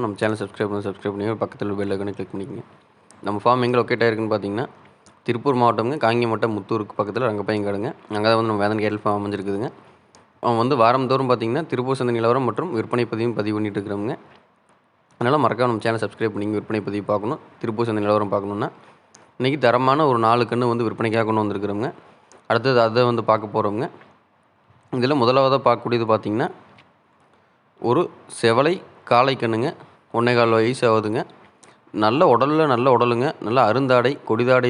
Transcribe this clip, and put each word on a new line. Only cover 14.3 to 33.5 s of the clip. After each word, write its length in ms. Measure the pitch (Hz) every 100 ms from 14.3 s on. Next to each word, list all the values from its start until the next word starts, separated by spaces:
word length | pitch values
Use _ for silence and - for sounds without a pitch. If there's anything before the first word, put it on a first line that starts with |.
| - _ _ _ _ _ _ _ -
அதனால 240 | 120 151
மறக்காம 260 | 117 110 123
நம்ம 120 | 110 113
சேனல் 140 | 113 107
சப்ஸ்கிரைப் 280 | - 110 101
பண்ணிங்க, 220 | 104 104
விற்பனை 220 | - 110 98
பதிவு 180 | 101 95
பார்க்கணும், 320 | 104 107 156 - -
திருப்பூர் 280 | 113 107 117
சந்தை 140 | 107 104
நிலவரம் 280 | 107 101
பார்க்கணுன்னா. 360 | 101 101 104 139 - - _ _ - _ -
இன்னைக்கு 220 | 127 143 123
தரமான 400 | 120 131 139 151
ஒரு 80 | 117 113
நாலு 160 | 120 117
கண்ணு 220 | 120 123
வந்து 140 | 117 110
விற்பனைக்காக 360 | 101 113 110 110
கொண்டு 140 | 110
வந்திருக்கிறோமுங்க. 480 | 107 98 101 101 131 - - - _ - -
அடுத்தது 280 | 113 123 123 113
அதை 160 | 113 123
வந்து 120 | 117 110
பார்க்க 220 | 110 104 107
போறோமுங்க. 320 | 104 104 160 - - _ _ _ _ _ _ _ _
இதுல 240 | 131 123 147
முதலாவதா 360 | 117 131 135 135 120
பார்க்கக்கூடியது 380 | 117 - 117 113
பார்த்தீங்கன்னா, 360 | 110 107 107 175 - - - _ _ _ _ _ _ _ _ _ _ 113
ஒரு 140 | 135 175 - - -
செவலை 320 | 117 117 151 185 - - -
காளை 240 | 120 135 135
கண்ணுங்க. 280 | 117 110 139 - - _ _ 113
ஒன்னே 160 | 120 120
கால் 180 | 117 113
வயசு 280 | 113 127 123
ஆகுதுங்க. 320 | 110 107 113 180 - - _ - _ _ -
நல்ல 160 | 107 131 180
உடல்ல 340 | 117 135 156 156
நல்ல 140 | 120 135 120
உடலுங்க. 300 | 120 117 139 -
நல்ல 120 | 104